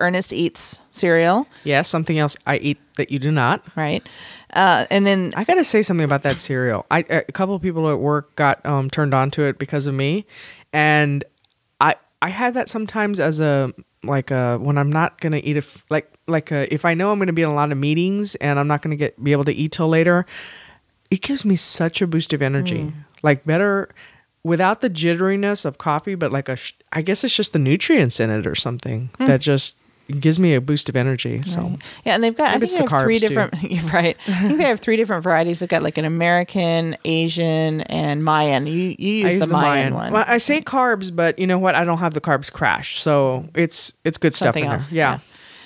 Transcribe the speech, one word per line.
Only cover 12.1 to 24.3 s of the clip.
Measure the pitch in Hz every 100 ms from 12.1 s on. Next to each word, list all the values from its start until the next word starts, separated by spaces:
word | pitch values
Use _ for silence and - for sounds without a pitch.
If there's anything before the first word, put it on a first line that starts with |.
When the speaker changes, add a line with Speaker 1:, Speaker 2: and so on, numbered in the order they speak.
| _
Speaker 2:
I | 170
had | 185 247
that | 247 -
sometimes | 226 214 220 208 196
as | 151 156
a, | 156 139 131 - - _
like, | - 139 127
a, | 131 123 120
when | 135 143
I'm | 143
not | 156 170 -
gonna | 165 151
eat | - 147
a |
f-, | 139 - _
like, | 156 - _ -
like | 160 147
a, | 147 139
if | 147
I | 175
know | 165 196
I'm | 208
gonna | 190
be | 165
in | 160
a |
lot | 147 147
of | 139
meetings | 143 156 180 202 208 -
and | 147 143
I'm | 143
not | 147
gonna | 165 147
get, | 147 -
be | 135
able | 143
to | 143
eat | 131 151
till | - 160
later, | 160 165 175 180 - - - - - _ _ _
it | 190
gives | - 277
me | 214 185
such | - - 165 -
a | 180
boost | 160 -
of | 147
energy. | 139 139 180 165
Speaker 1:
Mm. | 151 151 - _
Speaker 2:
Like, | 151 139 156
better | 165 202 196 185 - - _ _